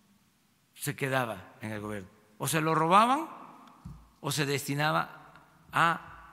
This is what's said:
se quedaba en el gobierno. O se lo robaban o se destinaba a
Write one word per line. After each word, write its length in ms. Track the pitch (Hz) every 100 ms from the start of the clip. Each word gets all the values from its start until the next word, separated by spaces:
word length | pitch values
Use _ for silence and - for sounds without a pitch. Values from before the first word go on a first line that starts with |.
| _ _ _ _ _ _ _
se 200 | - -
quedaba 640 | - 139 131 120 98 92 -
en 80 | 110
el 100 | 110
gobierno. 280 | 104 104 90 - _ -
O 100 | 135
se 140 | 156
lo 140 | 156
robaban 540 | 160 160 190 233 277 330 - - - - - - - - -
o 100 | 147
se 140 | 139
destinaba 760 | 139 139 - 143 151 160 160 - - - - - -
a 280 | 135 165 160 - - -